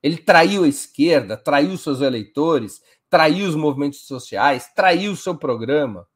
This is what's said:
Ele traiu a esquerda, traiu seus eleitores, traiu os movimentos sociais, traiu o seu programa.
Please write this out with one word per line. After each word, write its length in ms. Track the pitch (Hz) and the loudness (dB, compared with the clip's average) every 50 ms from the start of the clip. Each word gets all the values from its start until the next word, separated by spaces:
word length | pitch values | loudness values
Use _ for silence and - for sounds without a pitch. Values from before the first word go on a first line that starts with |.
Ele 160 | - 143 170 | -2 -4 -4
traiu 460 | 160 _ - 180 165 165 180 202 196 | -4 _ 6 6 6 6 6 2 2
a 60 | 175 147 | 2 2
esquerda, 680 | 139 - - - _ - 143 170 165 143 120 92 107 | 2 0 -10 -14 _ 0 2 4 4 2 2 -2 -10
traiu 400 | - _ - 143 143 147 143 190 | -6 _ 0 2 2 2 0 -2
seus 240 | 180 - 160 139 123 | -8 -6 -6 -4 -2
eleitores, 800 | 139 135 127 113 104 - _ 139 147 165 165 135 110 98 - - _ _ _ _ _ _ | -2 -2 -2 -4 -8 -8 _ -2 0 0 0 -2 -2 -6 -14 -20 _ _ _ _ _ _
traiu 380 | - 170 160 156 151 185 202 190 | 2 4 4 4 2 0 -2 -2
os 80 | 160 | -2
movimentos 500 | 151 156 151 135 135 143 143 139 - - | -2 -2 -2 -2 -2 -6 -6 -6 -10 -16
sociais, 640 | - 139 123 - - - 98 120 143 139 131 - - _ | -16 -14 -14 -14 -10 -4 0 0 0 0 -2 -6 -10 _
traiu 340 | - 190 185 175 175 196 208 | 0 2 2 2 0 -2 -6
o 40 | 196 | -8
seu 180 | - - 190 175 | -8 -8 -8 -8
programa. 720 | 151 - 139 120 110 113 120 139 151 147 127 104 90 - _ _ | -6 -4 -6 -4 -4 -4 -2 -2 -2 -2 -4 -8 -12 -18 _ _